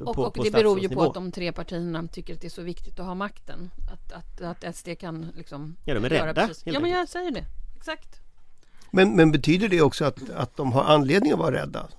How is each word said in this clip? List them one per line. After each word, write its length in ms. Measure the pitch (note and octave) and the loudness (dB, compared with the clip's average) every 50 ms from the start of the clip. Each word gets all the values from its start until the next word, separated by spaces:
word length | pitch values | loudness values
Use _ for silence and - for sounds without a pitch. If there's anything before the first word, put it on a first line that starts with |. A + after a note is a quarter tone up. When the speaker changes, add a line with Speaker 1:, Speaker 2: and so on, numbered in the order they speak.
Speaker 1:
Och, 140 | - A#3+ A#3 | -6 -4 -2
Speaker 2:
på, 80 | - - | -2 -2
Speaker 1:
och 120 | A#3+ - | -2 -2
Speaker 2:
på 80 | - A#3+ | -2 -2
Speaker 1:
det 80 | G#3+ | 2
beror 300 | G#3 A3+ A3 G#3+ G3+ F#3+ | 4 4 6 6 4 2
ju 80 | F#3+ F#3 | 0 0
på 60 | - | 0
Speaker 2:
statsrådsnivå. 80 | F#3 E3+ | 2 2
Speaker 1:
att 120 | D#3 - | 2 2
de 180 | F#3 F#3 F3+ F3 | -2 -6 -8 -8
tre 200 | - F3+ E3+ E3 | -6 -6 -4 -4
partierna 560 | - E3+ - F3+ E3+ F3 F3 E3 E3 E3+ E3+ - | -6 -8 -6 -6 -6 -4 -4 -4 -6 -6 -6 -8
tycker 220 | F#3 F3 - F3+ | -10 -8 -8 -8
att 60 | - | -8
det 60 | - | -8
är 40 | E3+ | -8
så 120 | - - E3+ | -10 -10 -10
viktigt 380 | F3 E3+ - - - - - | -8 -6 -6 -4 -4 -4 -6
att 60 | F3 | -6
ha 80 | F#3 F3+ | -6 -6
makten. 560 | F#3 G3 G#3 - - - - F3+ F3 F3 F3+ - - - - F#3+ | -6 -6 -6 -8 -10 -10 -8 -8 -6 -6 -8 -6 -4 -4 -4 -4
Att, 200 | - - - F3 | -6 -8 -8 -8
att, 280 | E3+ E3+ - - - F#3 | -8 -10 -12 -10 -10 -8
att 220 | E3+ E3+ - - | -8 -8 -8 -10
S 180 | F3 E3+ - - | -10 -10 -10 -10
D 120 | F3+ E3+ | -10 -10
kan 380 | - - F3 D#3+ D#3+ D#3+ E3 - | -8 -8 -8 -8 -8 -8 -10 -10
liksom 400 | - D#3+ - - C#3+ D3+ D#3 E3 - - | -12 -12 -10 -10 -10 -10 -10 -12 -8 -4
Speaker 2:
Ja, 100 | - C#3+ | -2 0
de 100 | A2 G#2+ | 0 2
är 60 | C3 | 2
Speaker 1:
göra 160 | D#3+ C#3+ - | 2 2 2
Speaker 2:
rädda, 200 | D#3 D#3 D#3 G3 | 2 2 2 0
Speaker 1:
precis. 180 | A3 D#3+ - - | 0 -2 -6 -6
Speaker 2:
helt 100 | - - | -4 -2
Speaker 1:
Ja, 60 | C#4+ | 0
men 100 | D#4+ F4 | 0 0
jag 80 | F4+ F4+ | 0 0
Speaker 2:
enkelt. 120 | F4 - | -2 -4
Speaker 1:
säger 200 | - F4 F4+ F4+ | -6 -6 -6 -6
det. 140 | C4 G3+ - - - - - - - | -6 -6 -6 -6 -6 -6 -6 -8 -8
Exakt. 440 | - - D#4+ D#4 D#4 - - - - - - - - - - - - - - - - - - | -10 -8 -10 -10 -10 -12 -14 -16 -16 -16 -18 -18 -18 -18 -18 -18 -18 -20 -18 -18 -18 -12 2
Speaker 3:
Men, 260 | - F#3 F#3+ G3+ A3 | 6 6 8 8 10
men 160 | F3+ D#3+ D#3+ D3+ | 10 8 8 8
betyder 360 | - A#2+ D3+ D#3+ F3+ G#3+ A3 | 6 4 4 4 4 4 2
det 140 | F#3 E3+ D#3 | 4 6 6
också 220 | - - - D#3 | 6 4 2 0
att, 260 | C#3 - - - - | -2 -2 -4 -8 -10
att 260 | - E3+ E3+ - - | -6 -6 -6 -6 -4
de 160 | - D3 C3+ A#2 | -4 -2 0 2
har 120 | C3+ - | 2 6
anledning 480 | - D3+ D3+ C#3+ C3 D3+ G3+ A3+ D4+ B2+ | 6 6 6 6 6 4 4 4 4 2
att 60 | F2 | 2
vara 160 | D#3+ - - | 2 0 0
rädda? 340 | D#3 D3 - - - - - - | 0 -2 -4 -6 -8 -8 -8 -12